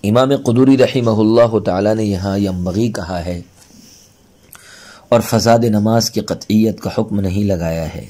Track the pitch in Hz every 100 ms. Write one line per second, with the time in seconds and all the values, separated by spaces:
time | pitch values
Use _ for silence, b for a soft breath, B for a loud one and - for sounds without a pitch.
0 | 98 113 131 139 - 120 131 135 120 135
1 | 117 107 110 117 117 107 98 92 104 110
2 | 107 98 98 98 101 92 90 92 117 104
3 | 87 90 85 87 87 _ - - - -
4 | _ _ _ _ _ B B B B B
5 | B 120 110 113 117 117 117 107 107 113
6 | 110 - - 80 - 107 110 98 - -
7 | 113 101 95 95 104 92 82 82 80 78
8 | -